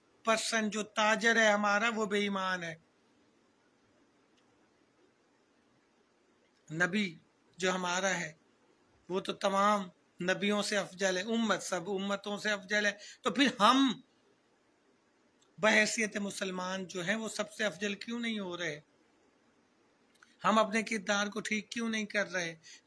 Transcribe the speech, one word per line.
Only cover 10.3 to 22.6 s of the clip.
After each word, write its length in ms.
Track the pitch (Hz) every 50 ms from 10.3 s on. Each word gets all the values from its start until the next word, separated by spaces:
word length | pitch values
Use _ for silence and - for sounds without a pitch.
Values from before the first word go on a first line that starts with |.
| 185 170 196 202 208 208 196
से 140 | - 214
अफजल 420 | 202 175 - 185 180 196 190 185 180
है, 60 | 190
उम्मत, 380 | 233 226 233 226 214 185 175 -
सब 260 | - 190 180 170 196
उम्मतों 480 | 202 190 196 202 202 196 - 208 208 190
से 120 | - 214
अफजल 360 | 208 196 196 - 214 208 208
है। 120 | 202 202 - - - - - -
तो 60 | 247
फिर 260 | 190 240 285 240 - -
हम 420 | 202 220 254 269 277 254 185 - - _ _ _ _ _ _ _ _ _ _ _ _ _ _ _ _ _ _ _ _ _ _ _ _ _ _ _ _ _ _ -
बहैसियत 580 | 175 214 214 214 214 208 - 226 220 202 214 214
मुसलमान 680 | 202 196 - - 202 190 185 185 180 185 190 190 190
जो 160 | 170 - 185 170
हैं, 140 | 180 214
वो 120 | 220 220 208
सबसे 360 | - - 208 208 - - 220
अफजल 300 | 202 160 175 208 208 202
क्यों 240 | 196 - 233 233 240
नहीं 220 | 233 226 220 208
हो 160 | 196 180 175
रहे? 240 | 170 175 160 147 151 - _ _ _ _ _ _ _ _ _ _ _ _ _ _ _ _ _ _ _ _ _ _ _ _ _ _ _ - - _ _ -
हम 160 | 180 214 220
अपने 240 | 214 196 202 226 214
किरदार 460 | 220 233 214 180 208 202 202 208 208
को 120 | 208 214
ठीक 280 | 208 - 214 214 196 - -
क्यों 160 | 233 226 226
नहीं 180 | 220 214 208
कर 200 | 202 - 208 190
रहे? 260 | 170 175 185 170 165 165 -